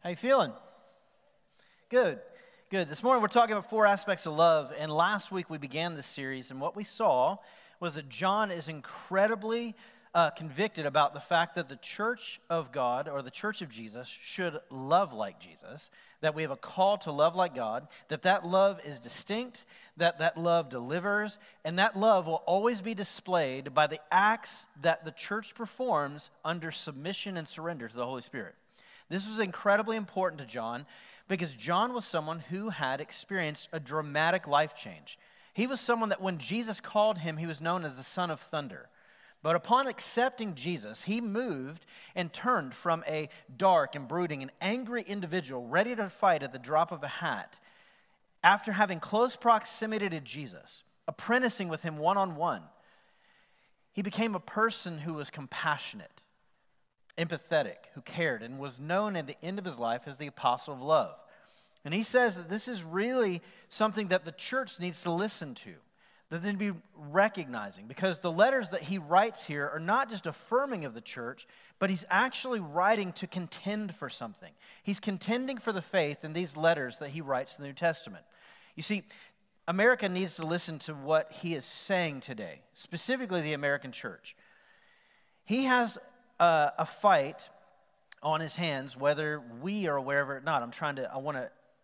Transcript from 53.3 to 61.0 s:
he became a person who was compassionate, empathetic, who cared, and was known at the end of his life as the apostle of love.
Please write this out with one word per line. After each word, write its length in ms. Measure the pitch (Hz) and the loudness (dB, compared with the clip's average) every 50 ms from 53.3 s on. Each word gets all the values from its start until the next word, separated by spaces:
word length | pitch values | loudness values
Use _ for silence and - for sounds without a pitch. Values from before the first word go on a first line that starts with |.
| _ _ _ _ _ _ _ _ _ _ _ _ _ | _ _ _ _ _ _ _ _ _ _ _ _ _
he 100 | 202 196 | -6 -6
became 320 | 202 - - 226 233 208 | -4 -2 -2 -2 -2 -2
a 40 | 180 | -6
person 600 | - - - 208 220 226 214 - - 180 170 156 | -8 -6 0 2 2 2 0 -4 -8 -10 -8 -8
who 160 | 147 170 160 | -8 -8 -6
was 160 | 151 143 - | -6 -8 -10
compassionate, 920 | - 151 139 123 - - - 160 147 143 - - - 104 - - _ - _ _ _ _ _ _ _ _ _ _ _ _ _ _ _ _ _ _ - | -10 -12 -12 -10 -8 -2 0 0 0 0 -4 -12 -12 -14 -16 -18 _ -20 _ _ _ _ _ _ _ _ _ _ _ _ _ _ _ _ _ _ -6
empathetic, 600 | - 170 160 170 - - - 165 151 135 101 85 - - - - | -4 -4 -4 -4 -8 -4 2 2 2 2 2 -6 -12 -20 -18 -20
who 60 | 147 | -18
cared, 420 | - - - 165 170 156 123 110 110 | -16 -10 -4 0 0 0 0 -2 -4
and 160 | 117 131 135 | -10 -10 -10
was 200 | 139 143 120 127 | -10 -10 -10 -10
known 360 | 143 156 175 196 214 208 196 | -4 0 0 2 2 0 -2
at 100 | 170 147 | -4 -6
the 180 | 135 143 _ - | -6 -12 _ -8
end 140 | 170 190 | -6 -6
of 80 | 202 185 | -6 -6
his 140 | 185 139 120 | -8 -6 -2
life 240 | 117 113 117 123 - | -2 -2 -2 -2 -4
as 120 | 151 139 | -12 -10
the 100 | 131 151 | -10 -10
apostle 480 | 143 - - - 127 123 123 - - 143 | -12 -10 2 2 2 2 2 -2 -10 -12
of 60 | 127 | -8
love. 340 | 127 147 160 147 | 2 4 4 6